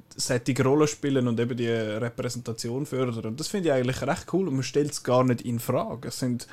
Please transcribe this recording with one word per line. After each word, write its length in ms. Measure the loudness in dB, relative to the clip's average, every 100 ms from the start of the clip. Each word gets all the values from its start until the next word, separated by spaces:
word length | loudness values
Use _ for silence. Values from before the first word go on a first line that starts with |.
| -18 -8
solche 480 | -2 0 0 2
Rollen 240 | 4 6 4
spielen 400 | 2 0 2 2
und 120 | 0
eben 160 | 0 -2
die 120 | 0
Repräsentation 1160 | 0 0 -2 -4 -4 -6 -6 -8 -6 -4 -4 -4
fördern. 400 | -2 -2 -2 -6
Und 140 | -6
das 80 | -4
finde 220 | 0 2
ich 40 |
eigentlich 280 | 2 2 -2
recht 320 | -2 -2 0
cool 140 | 0 0
und 80 | 0
man 80 |
stellt 280 | 0 0 0
es 120 | -2
gar 200 | 2 4
nicht 180 | 6 2
in 180 | 0 -4
Frage. 480 | -2 -2 -2 -6 -8
Es 100 | -4
sind, 280 | -2 -2 -6